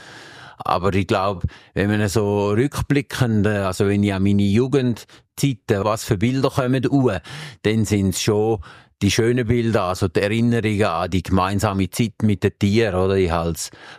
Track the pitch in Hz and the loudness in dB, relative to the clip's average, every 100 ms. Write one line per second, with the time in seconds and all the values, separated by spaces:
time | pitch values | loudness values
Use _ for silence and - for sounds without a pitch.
0 | - - - - - - - 90 92 95 | -20 -20 -20 -20 -20 -10 -2 0 0 0
1 | 92 104 98 92 - - - - 101 107 | 0 0 -2 -4 -6 -8 -10 -2 0 0
2 | 107 113 101 104 101 104 143 - - 143 | 0 0 0 0 0 0 0 -2 -2 -2
3 | - - 120 107 101 104 98 92 101 101 | -2 -2 0 2 2 0 -2 0 0 2
4 | 104 95 98 101 101 101 131 143 123 113 | 0 2 2 2 4 2 2 0 0 -4
5 | - - _ - 143 123 - 104 104 110 | -10 -20 _ -4 -2 -2 -2 0 0 -2
6 | - 104 120 135 135 - 127 135 123 139 | -2 0 0 0 0 0 0 0 2 2
7 | 127 92 - - - - 104 110 104 104 | 2 0 -6 -14 -16 -4 0 0 2 2
8 | 95 - - 107 107 107 - - - _ | 2 0 0 2 2 -2 -6 -20 -20 _
9 | 101 - 117 123 113 120 113 107 90 90 | 0 2 2 2 0 0 0 -2 -2 -2
10 | 98 - 101 113 120 117 107 101 101 82 | -2 0 0 0 0 0 0 0 0 -2
11 | 87 90 - 92 92 98 110 98 92 - | -2 -2 0 0 0 0 -2 -2 -4 -2
12 | 117 - 107 101 101 - 101 107 113 92 | -4 0 -2 0 -2 0 0 2 2 0
13 | 95 98 90 82 85 80 - - - | 0 2 0 0 -2 -6 -10 -14 -20